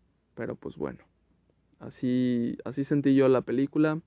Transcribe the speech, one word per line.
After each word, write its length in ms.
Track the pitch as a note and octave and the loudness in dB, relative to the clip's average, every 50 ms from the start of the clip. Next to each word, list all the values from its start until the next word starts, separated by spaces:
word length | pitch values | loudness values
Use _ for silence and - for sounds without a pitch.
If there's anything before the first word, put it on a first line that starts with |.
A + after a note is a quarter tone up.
| _ _ _ _ _ _ - | _ _ _ _ _ _ -12
Pero 220 | - A2+ - - | -10 -8 -8 -10
pues 200 | - - - - | -10 -10 -14 -10
bueno. 220 | - D2 C2+ - - _ _ _ _ _ _ _ _ _ _ _ _ _ _ _ _ | -8 -8 -8 -8 -10 _ _ _ _ _ _ _ _ _ _ _ _ _ _ _ _
Así, 800 | - B2 - - - B2+ B2 B2+ B2+ B2 B2 A#2+ A#2 B2 - - - | -18 -18 -12 -6 -4 -2 0 0 0 0 0 -2 -2 -4 -6 -8 -10
así 180 | - C3 C3+ C#3 | -10 -6 -6 -4
sentí 300 | - D3+ C#3+ C3+ C#3+ C3+ | -2 0 2 4 4 4
yo 140 | C3+ C3+ C3 | 6 6 4
la 140 | C3 B2 | 4 2
película. 600 | - - A#2 B2 C#3 C#3+ - D3+ D3+ D#3 D#3 E3 - | 0 -2 -2 -2 -2 0 0 0 2 2 0 -4 -8